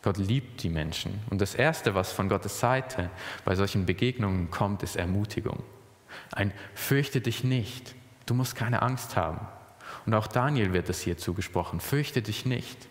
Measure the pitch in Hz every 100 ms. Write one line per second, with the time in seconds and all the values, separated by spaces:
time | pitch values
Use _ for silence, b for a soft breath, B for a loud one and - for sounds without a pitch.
0 | - 92 95 127 - - 90 80 78 80
1 | - 98 107 98 98 - 139 165 - 98
2 | 95 - 98 98 101 - 120 131 131 -
3 | 90 B B B - 92 98 104 90 90
4 | 123 127 104 95 82 - 104 101 - -
5 | 87 95 107 - - - - - - -
6 | - B B - 101 - B - - 139
7 | 139 135 113 113 127 127 101 - - -
8 | - - - 120 127 - 113 127 120 131
9 | - - 82 80 - - - - B B
10 | - 107 104 131 131 143 101 92 80 87
11 | - 87 - 90 90 90 82 82 - 143
12 | 147 - 107 104 131 127 - - -